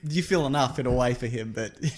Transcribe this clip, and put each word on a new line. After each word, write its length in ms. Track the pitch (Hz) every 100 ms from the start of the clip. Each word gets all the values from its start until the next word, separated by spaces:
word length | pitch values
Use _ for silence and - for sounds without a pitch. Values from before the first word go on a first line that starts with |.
| 151
you 140 | 160
feel 240 | 170 185 139
enough 320 | 143 131 139
in 60 | 127
a 60 |
way 220 | 123 123
for 120 | 123 117
him, 260 | 117 113
but, 200 | 110 107 -
you 80 | 156